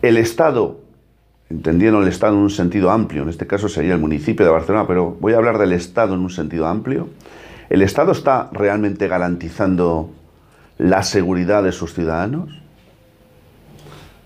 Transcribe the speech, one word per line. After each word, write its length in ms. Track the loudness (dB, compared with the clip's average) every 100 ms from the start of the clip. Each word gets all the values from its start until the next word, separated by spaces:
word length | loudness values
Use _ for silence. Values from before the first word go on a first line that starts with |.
El 160 | 4 4
Estado, 640 | 2 2 2 2 -2 -4 -20 _ _ _ _ _ _
entendiendo 500 | -6 0 2 4 4
el 80 | 2
Estado 280 | 2 2 4
en 40 |
un 80 | 2
sentido 420 | 0 -2 2 2
amplio, 320 | 2 0 -4
en 60 | -6
este 180 | -6 -4
caso 220 | -2 -2
sería 240 | -2 0
el 80 | 0
municipio 460 | 0 -2 -2 2 4
de 60 |
Barcelona, 340 | 4 2 -2 0
pero 280 | 0 0 -2
voy 140 | 0
a 20 | 2
hablar 220 | 2 2
del 140 | 2
Estado 420 | 0 -2 -2 0
en 60 | 0
un 100 | -6
sentido 360 | -6 -8 -4 -4
amplio, 420 | -4 -4 -6 -8 -14 -20 -20 -20 -20 -2
¿el 140 | 2
Estado 300 | 2 2 0
está 360 | 0 2 0 -2
realmente 580 | -2 0 0 -2 -2 -2
garantizando 1000 | -2 -2 -4 -8 -4 -2 2 0 0 -6 -14 -20 _ _ _ -20 _
la 240 | 2 2
seguridad 600 | 2 0 0 0 2 2
de 100 | 2
sus 200 | -2 -8
ciudadanos? 720 | -6 -4 -2 -4 -6 -10 -14 -20 -20 _ _ _ _ _ _ -20 -20 -20 -20 -20 -20 -20 -20